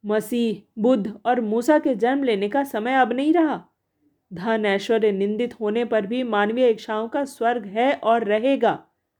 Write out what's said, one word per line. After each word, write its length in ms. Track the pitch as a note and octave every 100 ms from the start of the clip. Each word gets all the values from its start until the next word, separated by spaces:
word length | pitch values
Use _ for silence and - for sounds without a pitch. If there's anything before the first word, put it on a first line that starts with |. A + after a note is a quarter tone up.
| G#3
मसीह, 760 | G#3+ G#3 A#3+ A#3 G3 _ -
बुद्ध 380 | A3 B3+ G3 G3+ -
और 160 | B3
मूसा 380 | A3 A3 A#3+ D4+
के 160 | D4+ A#3
जन्म 280 | A3+ C#4
लेने 260 | C4+ G#3 G3+
का 140 | A#3+
समय 300 | C#4 A3+ A3
अब 200 | C4 B3
नहीं 200 | B3 C#4+
रहा। 320 | E4+ D#4 G3+ - _ _ _ _ _ _
धन 320 | E3+ G3+ A3 G#3+
ऐश्वर्य 460 | G3 G3+ A3+ G#3+
निंदित 480 | G3 G3+ G#3+ A#3+ -
होने 260 | G#3 G#3+ A#3+
पर 200 | A3+ G3
भी 180 | A#3+
मानवीय 460 | B3+ G#3 G#3 A#3 B3+
इच्छाओं 380 | A3 - G#3+ A3+
का 180 | C#4+ C#4
स्वर्ग 400 | - A#3 B3 G3+
है 280 | G3+ B3
और 300 | C#4+ G#3+ A#3
रहेगा। 600 | G#3+ G#3+ B3 C4+ A3 C#3 - _ _ _